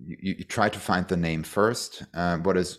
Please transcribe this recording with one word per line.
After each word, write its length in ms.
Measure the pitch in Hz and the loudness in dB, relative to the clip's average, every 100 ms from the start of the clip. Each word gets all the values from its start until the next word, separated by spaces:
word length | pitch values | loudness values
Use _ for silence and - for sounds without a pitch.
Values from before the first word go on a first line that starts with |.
| 80 | -16
you, 300 | - 95 - | -8 -6 -6
you 60 | |
try 240 | - - 104 | -4 0 0
to 100 | - | 0
find 300 | - 92 90 | 0 0 2
the 80 | 90 | 0
name 260 | 82 80 | 0 -2
first. 600 | 78 101 107 - - - - | -2 2 4 2 -6 -12 -10
Uh, 220 | 85 87 85 | -2 0 2
what 180 | 92 92 | 2 2
is 220 | 87 | 2